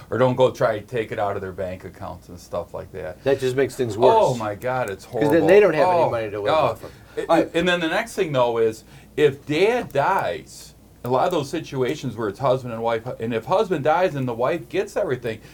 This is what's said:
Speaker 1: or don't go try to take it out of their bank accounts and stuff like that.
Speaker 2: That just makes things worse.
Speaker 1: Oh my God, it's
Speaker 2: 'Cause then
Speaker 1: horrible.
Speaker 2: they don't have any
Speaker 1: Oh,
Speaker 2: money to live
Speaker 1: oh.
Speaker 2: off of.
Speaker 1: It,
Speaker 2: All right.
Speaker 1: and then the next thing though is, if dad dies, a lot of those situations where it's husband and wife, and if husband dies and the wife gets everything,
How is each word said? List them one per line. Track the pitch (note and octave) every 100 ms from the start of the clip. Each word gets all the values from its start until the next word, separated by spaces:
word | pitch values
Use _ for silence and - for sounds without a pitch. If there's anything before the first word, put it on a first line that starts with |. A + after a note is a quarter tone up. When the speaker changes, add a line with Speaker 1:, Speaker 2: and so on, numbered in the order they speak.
| -
Speaker 1:
or | A2
don't | B2+ B2
go | B2+
try | - A#2+ G#2+
to | G2+
take | A#2+ A2
it | A2
out | G2+ G2+
of |
their | F#2+
bank | F#2 F#2 F#2
accounts | F#2 F2 F2+ F2 -
and | F2
stuff | - F2+ E2+
like | F2 F2+
that. | F#2 D#2+ -
Speaker 2:
That | C3+ C3+
just | B2+ B2+
makes | C3 -
things | B2 G#2
worse. | B2+ B2+
Speaker 1:
Oh | - A#2+
my | G#2+ G2
God, | B2 B2+ A#2
it's | F#2+ -
Speaker 2:
'Cause |
then | B2 D3
Speaker 1:
horrible. | E3 D3+
Speaker 2:
they | G3+
don't | G3+ D#3
have | F3+
any | F3
Speaker 1:
Oh, | D3
Speaker 2:
money | A#2 A2
to | G#2
live | G#2
Speaker 1:
oh. | D#3
Speaker 2:
off | C3 A2
of. | E2 - - -
Speaker 1:
It, | -
Speaker 2:
All | D#3+
right. | D#3+
Speaker 1:
and | E3 F3+
then | F3
the | E3
next | F#3 A3+ -
thing | E3+
though | C3+ A#2+ A#2
is, | A2+ A2 - - - -
if | D3 C#3 -
dad | D3+ G3+ B3 C#3
dies, | C3+ D3+ F#3+ G#2 E2 - - - - - -
a | B2
lot | B2+ F3
of |
those | F3 C3+
situations | E3+ - C3+ B2 D#3 C#3 G#2+
where | G#2+
it's | -
husband | C3 B2+ B2 A2+
and |
wife, | A2+ A#2 B2 -
and | A2+
if | A2+ B2+
husband | F#3 G3+ E3
dies | C#3+ E3 F#3
and | C#3+ B2+
the | A#2
wife | B2+ E3+ -
gets | E3+ G#3 B3+
everything, | F#3+ B2 A#2+ A2 -